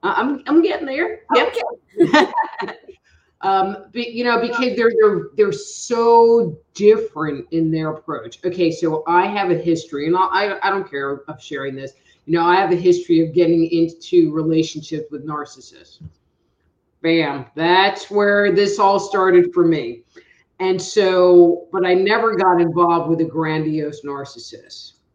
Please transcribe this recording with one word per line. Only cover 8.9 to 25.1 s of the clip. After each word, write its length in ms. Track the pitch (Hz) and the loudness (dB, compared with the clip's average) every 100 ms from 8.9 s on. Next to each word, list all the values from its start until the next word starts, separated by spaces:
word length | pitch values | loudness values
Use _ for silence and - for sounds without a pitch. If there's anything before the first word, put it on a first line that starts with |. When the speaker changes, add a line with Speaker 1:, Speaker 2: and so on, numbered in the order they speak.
| 156 160 | -4 0
Speaker 1:
I 200 | 175 196 | 0 0
have 240 | 208 185 | -2 -2
a 60 | 165 | -2
history, 500 | 165 160 - 143 151 | 0 -4 -4 -6 -2
and 100 | 180 | 0
I, 40 | |
I, 480 | 185 185 202 202 196 | 0 0 -2 -4 -4
I 20 | |
don't 180 | 196 - | -4 -6
care 360 | 139 139 139 - | -8 -6 -8 -12
of 160 | 156 | -18
sharing 320 | - 143 135 | -12 -10 -10
this. 180 | 135 135 _ _ _ - | -10 -14 _ _ _ -4
You 80 | |
know, 100 | 170 | 0
I 100 | 170 | 2
have 160 | 180 160 | 2 2
a 60 | 175 | 2
history 440 | 180 175 - 165 160 | 2 2 2 0 2
of 80 | |
getting 320 | 180 165 170 165 | 0 2 2 0
into 680 | 165 165 - - 175 156 | 0 -2 -4 0 2 2
relationships 800 | 156 156 160 160 156 151 156 156 | 0 0 0 -2 -6 -10 -10 -10
with 160 | 147 147 | -12 -10
narcissists. 720 | 151 143 131 120 - - _ 156 _ _ _ _ _ _ _ _ _ | -10 -10 -18 -20 -20 -20 _ -20 _ _ _ _ _ _ _ _ _
Bam, 440 | 165 165 151 139 127 151 | -2 0 -2 -6 -12 -4
that's 520 | 165 180 196 196 - | 2 2 2 -2 -6
where 440 | 202 202 202 202 | -2 2 2 2
this 260 | 185 202 208 | 2 0 2
all 220 | 196 196 | 2 0
started 520 | - 208 190 180 175 | -2 0 4 4 2
for 120 | 175 | 2
me. 380 | 170 156 117 - _ - _ _ _ _ | 2 0 -4 -12 _ -20 _ _ _ _
And 200 | 190 185 | -2 -2
so, 840 | - 214 190 185 180 175 170 175 - | -2 0 2 4 6 8 6 4 -4
but 120 | 190 | -4
I 100 | 185 | 0
never 420 | 180 196 226 226 190 | 2 2 2 0 2
got 240 | 190 175 | 2 2
involved 500 | 170 156 175 170 156 | 2 2 2 2 0
with 100 | 165 | -2
a 20 | 160 | -2
grandiose 720 | 160 156 156 156 156 151 147 | -2 -4 -2 -2 -4 -6 -8
narcissist. 880 | 143 139 139 117 - - - - - _ _ | -12 -10 -12 -16 -20 -20 -20 -20 -20 _ _